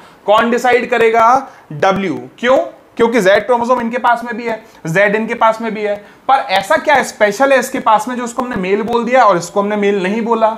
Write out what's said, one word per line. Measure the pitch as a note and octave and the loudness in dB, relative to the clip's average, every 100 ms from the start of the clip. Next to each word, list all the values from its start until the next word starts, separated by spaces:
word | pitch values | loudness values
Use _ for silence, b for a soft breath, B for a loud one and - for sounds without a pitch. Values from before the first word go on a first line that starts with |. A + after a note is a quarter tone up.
| B B - | B B 0
कौन | G#3+ A#3+ | 0 2
decide | A#3+ B3 A#3+ A3 | 0 0 0 0
करेगा? | A#3+ A3+ A3+ A3+ C4+ C4+ B B | 0 2 4 4 2 -2 B B
डब्ल्यू। | D3 F#3+ F#3+ F#3+ B2 B2+ - | -2 0 0 -4 -6 -12 -4
क्यों? | A#3+ C#4+ E4+ - _ - | 0 0 0 -10 _ -2
क्योंकि | A#3 A#3 | 0 2
Z | F#3 G#3 | 4 2
क्रोमोसोम | - A#3+ A#3 B3+ | 2 -2 0 -2
इनके | A3+ A#3+ | -2 -2
पास | A#3+ A#3 | -2 -2
में | A#3+ A3+ | -4 -8
भी | |
है, | A#3 A3 - B D#3+ | -8 -8 -12 B -4
Z | F3+ G#3 A3 | 0 0 0
इनके | A3 | -4
पास | A#3 A3+ A3+ | 0 0 0
में | A3+ | -4
भी | G#3+ | -6
है, | G#3 G3+ B B - | -6 -6 B B -2
पर | |
ऐसा | C4+ - F#3+ G3 D#4 | 0 0 -2 0 0
क्या | D#4 C4+ | 2 0
special | - - G#3 G3+ C#4 | 0 0 0 2 4
है | C4 | 4
इसके | A#3+ B3 | 2 -2
पास | A3+ G#3+ B3+ | 2 0 0
में | B3 | -8
जो | |
उसको | A#3 - | -6 -6
हमने | B3 A3 | -6 -4
मेल | F#3 G#3+ | -2 -2
बोल | A#3 A#3 A#3 | 0 -2 0
दिया | B3+ | 2
और | G#3+ F3 | 4 2
इसको | E3+ G3+ | -2 -4
हमने | G3+ G#3 | -2 0
male | G3+ G3+ | 0 0
नहीं | F3+ A3+ | -2 -2
बोला? | A3+ A3+ A3 | -2 0 0